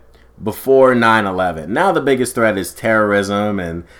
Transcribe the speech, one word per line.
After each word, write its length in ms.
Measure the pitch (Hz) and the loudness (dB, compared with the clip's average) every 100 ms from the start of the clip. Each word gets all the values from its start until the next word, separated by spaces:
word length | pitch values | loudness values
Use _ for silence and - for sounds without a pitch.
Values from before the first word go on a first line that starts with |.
| - - - - | -20 -20 -20 -12
before 520 | 101 - 131 135 131 120 | -10 -6 2 4 6 4
nine 300 | 113 110 101 | 4 2 0
eleven. 460 | 92 90 82 78 | -2 -4 -4 -6
Now 180 | 131 190 | -2 0
the 100 | 165 | 0
biggest 340 | 139 127 120 123 | 0 -2 -2 0
threat 220 | 110 98 | 0 0
is 160 | 87 | -6
terrorism, 880 | - 113 110 104 101 98 101 104 98 | -6 0 2 2 0 0 -2 -2 -4
and 240 | 85 85 - | -6 -8 -12